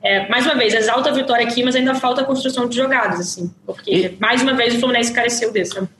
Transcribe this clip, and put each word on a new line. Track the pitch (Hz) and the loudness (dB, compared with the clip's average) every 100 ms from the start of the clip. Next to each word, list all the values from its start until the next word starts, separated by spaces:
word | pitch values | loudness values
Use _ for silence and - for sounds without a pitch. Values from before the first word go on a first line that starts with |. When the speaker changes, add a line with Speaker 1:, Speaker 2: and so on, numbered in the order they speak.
Speaker 1:
É, | 202 196 190 | 0 0 0
mais | 233 | 0
uma | 262 285 | 2 2
vez, | 226 | 2
exalta | 226 220 240 294 | 2 2 2 2
a | |
vitória | 262 262 240 233 | 0 2 2 2
aqui, | 240 | 0
mas | 247 254 | 0 2
ainda | 254 | 2
falta | 254 254 247 | 0 0 0
a | |
construção | 269 262 262 254 240 | 0 0 -2 -2 -2
de | 240 | -2
jogadas, | 262 262 208 175 | 0 0 0 -2
assim, | 175 - 175 - | -6 -6 -8 -10
porque, | - 190 - | -14 -12 -2
Speaker 2:
E | 175 185 180 | 0 0 0
Speaker 1:
mais | 214 247 | 0 2
uma | 262 | 2
vez, | 254 233 | 2 0
o | 240 | 2
Fluminense | 254 240 233 | 2 2 0
careceu | - 233 240 220 | 0 0 0 -2
desse, | 214 175 - | 0 -2 -4
né? | 190 - | -8 -8